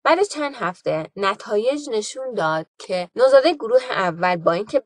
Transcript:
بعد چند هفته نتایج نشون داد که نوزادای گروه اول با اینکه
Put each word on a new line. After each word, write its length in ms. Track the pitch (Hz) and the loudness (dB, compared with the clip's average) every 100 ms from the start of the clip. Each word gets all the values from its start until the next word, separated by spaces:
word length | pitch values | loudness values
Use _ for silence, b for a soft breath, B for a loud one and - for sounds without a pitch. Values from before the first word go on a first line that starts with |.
بعد 200 | - 339 | 0 2
چند 320 | 403 302 285 277 | 2 -2 -8 -4
هفته 560 | 180 180 - 156 156 - | -6 -4 -4 -4 -6 -4
نتایج 720 | 196 208 - 208 233 294 294 | -2 -2 -2 -2 0 -2 -4
نشون 440 | 220 208 - 262 | -4 -4 -8 -8
داد 320 | 214 160 160 165 - | -2 -2 -2 -6 -14
که 320 | - 185 175 214 | -6 -6 -6 2
نوزادای 400 | 523 539 339 302 | 6 6 6 2
گروه 280 | 427 508 508 | 2 0 2
اول 460 | - 185 165 180 180 | -2 -2 0 -2 0
با 160 | 165 | 0
اینکه 320 | 170 214 277 | -2 -2 -4